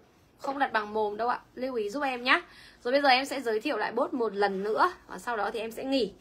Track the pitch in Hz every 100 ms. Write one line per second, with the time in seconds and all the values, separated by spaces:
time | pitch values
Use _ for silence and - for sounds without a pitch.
0 | - _ _ - 277 277 254 226 208 214
1 | 208 208 240 240 - - 262 240 208 262
2 | 277 247 247 339 - - - - 240 277
3 | 285 247 277 277 233 220 302 220 208 226
4 | 330 262 220 196 202 190 208 220 359 -
5 | - 196 240 226 202 - 226 226 269 269
6 | 196 -